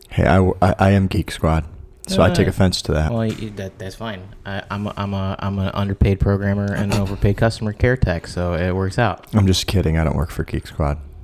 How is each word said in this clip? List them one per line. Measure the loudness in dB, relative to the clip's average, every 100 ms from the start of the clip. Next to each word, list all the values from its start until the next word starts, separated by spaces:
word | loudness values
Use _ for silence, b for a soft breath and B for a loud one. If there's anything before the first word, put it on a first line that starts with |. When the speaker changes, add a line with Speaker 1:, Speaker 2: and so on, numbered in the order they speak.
| -6
Speaker 1:
Hey, | 2 4
I, | 6 4 4
I, | 2 4
I | 4
am | 4 2
Geek | 0 -4
Squad, | -2 0 0 -2 -10 -20 -16 -4
so | 2
I | 4
take | 4 2
Speaker 2:
Uh, |
Speaker 1:
offense | 2 2 0
to | 0
that. | 0 0
Speaker 2:
well, | 0 -2
you, | -4 -10
that, | -10 -12 -12
that's | -14 -10
fine. | -10 -10 -14 -16 -10
I, | -10 -6
I'm | -6 -6
a, | -4
I'm | -4 -2
a, | -2 -2
I'm | -2 -2
an | -2
underpaid | -2 -2 2 2 4
programmer | 2 2 0 0 -2
and | -2 0
an | 0
overpaid | -2 0 0 2
customer | 0 0 -6
care | 0 0 2
tech, | 0 -2 -4
so | -4 -2
it | 0 0 0
works | -2 0
out. | 0 -2 -2
Speaker 1:
I'm | 2 4
just | 2 0
kidding. | 0 2 2
I |
don't | 2 0
work | -2
for | -4
Geek | -4 -6 -6
Squad, | -2 -2 -2 -8 -16